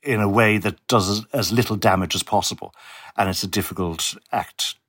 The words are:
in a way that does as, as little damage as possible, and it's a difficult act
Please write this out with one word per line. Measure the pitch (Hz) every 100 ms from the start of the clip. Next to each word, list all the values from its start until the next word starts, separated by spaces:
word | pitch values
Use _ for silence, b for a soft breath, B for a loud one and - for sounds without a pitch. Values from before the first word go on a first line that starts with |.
in | - 110
a | 101
way | 101 110 107
that | 101 92 -
does | 120 95
as, | 104 113
as | 135 107
little | 113 117 107
damage | 107 92 90 95
as |
possible, | - 101 - - - B B B B -
and | 95
it's | 98
a | 95
difficult | 104 92 90 90 82 - - _
act | 117 - - - -